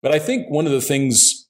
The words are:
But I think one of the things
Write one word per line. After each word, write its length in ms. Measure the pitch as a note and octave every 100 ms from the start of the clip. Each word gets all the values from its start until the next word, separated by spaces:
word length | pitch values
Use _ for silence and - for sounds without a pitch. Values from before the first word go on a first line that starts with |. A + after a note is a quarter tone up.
But 120 | C3+
I 60 | D3+
think 300 | D3+ B3+ -
one 160 | C#3 D#3+
of 60 |
the 100 | C#3
things 640 | A#2+ C#3 C3+ A2 - -